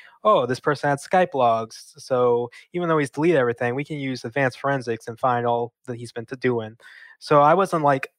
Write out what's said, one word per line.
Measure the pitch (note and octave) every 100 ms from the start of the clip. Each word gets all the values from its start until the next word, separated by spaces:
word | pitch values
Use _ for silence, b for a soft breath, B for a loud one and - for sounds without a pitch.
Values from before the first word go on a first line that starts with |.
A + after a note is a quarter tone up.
| B B
"Oh, | G#3+ F#3+ B2
this | B2+
person | - C#3+ D3
had | C#3
Skype | - F#3 F3+ C3+
logs, | A#2+ A2+ A2+ - - -
so | - B2+ B2 A#2+ A#2+ B B
even | F3 E3+
though | D#3+
he's | C#3
deleted | - E3 D#3
everything, | A#2+ A#2 B2 B2+
we |
can | D3 A#2+
use | C3+ B2+
advanced | A#2+ C#3+ C3 -
forensics | C#3 C#3 A#2+ A2+ -
and | A2+
find | C3 A#2+ A#2+
all | A#2+ A#2+ _ -
that | A#2
he's | A#2+
been | - A2+
to | C3
doing." | B2+ A#2 G#2+ A2+ B B B B
So | - D3
I | D3
wasn't, | F3 F#3 E3
like, | C#3+ C3+ -